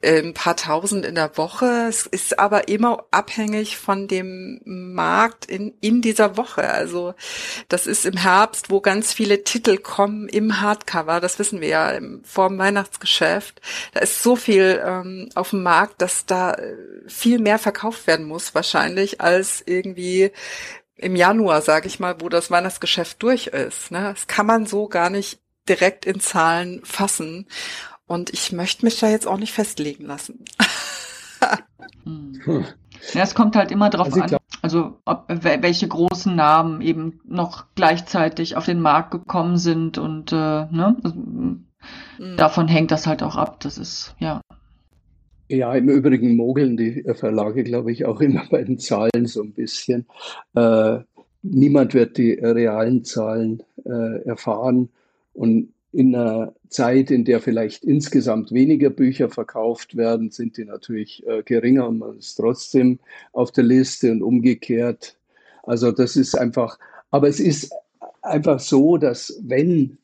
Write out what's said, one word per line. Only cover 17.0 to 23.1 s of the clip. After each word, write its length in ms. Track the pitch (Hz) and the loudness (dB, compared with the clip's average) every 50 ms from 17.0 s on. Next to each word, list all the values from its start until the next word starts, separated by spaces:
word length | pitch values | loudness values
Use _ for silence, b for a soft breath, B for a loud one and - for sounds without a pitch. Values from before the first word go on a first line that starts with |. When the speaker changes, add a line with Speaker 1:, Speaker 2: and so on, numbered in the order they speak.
| - | -20
Speaker 1:
viel 320 | - - - - 233 240 240 | -18 -12 0 2 2 4 4
mehr 200 | 220 208 208 220 | 4 2 2 2
verkauft 480 | - 214 196 - - 220 226 - - | 0 -4 -4 -4 -8 -8 -8 -4 0
werden 180 | - 165 160 160 | 0 0 0 -2
muss 280 | 151 156 170 - - _ | -8 -10 -10 -12 -4 _
wahrscheinlich 680 | 151 - - - 160 143 156 180 190 196 202 - - | -2 -2 0 0 0 0 0 0 -2 -2 -2 -2 -2
als 420 | - 170 175 185 190 190 - - - | 0 2 2 2 0 -2 -6 -8 -6
irgendwie 680 | - 180 180 190 190 185 175 180 180 185 185 190 202 196 B B B B B B B B B B _ _ | -4 -4 -4 -4 -6 -10 -8 -6 -2 2 2 2 2 0 B B B B B B B B B B _ _
im 200 | _ - 185 185 | _ -6 -2 2
Januar, 460 | 180 175 180 208 226 220 190 160 156 | 4 4 4 6 4 2 4 2 2
sag 240 | 151 - 156 156 156 | 4 2 2 2 2
ich 140 | - - - | -4 -10 -6
mal, 200 | 202 180 175 165 | -6 -6 -6 -6
wo 100 | 170 175 | -8 -2
das 220 | 165 170 170 - | -2 -2 0 2
Weihnachtsgeschäft 680 | 175 175 180 185 - - - 170 - - 170 - | 0 0 0 0 -8 -6 -4 -2 -2 -2 -2 -6